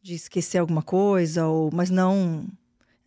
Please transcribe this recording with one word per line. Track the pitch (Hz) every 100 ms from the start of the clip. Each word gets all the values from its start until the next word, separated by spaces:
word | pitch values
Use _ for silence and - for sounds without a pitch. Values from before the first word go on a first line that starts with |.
de | 190
esquecer | 170 - 190 - 185
alguma | 165 160
coisa, | - 185 202 196 165 165 160
ou, | 160 156
mas | 165 180
não, | 185 185 196 175 160 - - _ _ _ _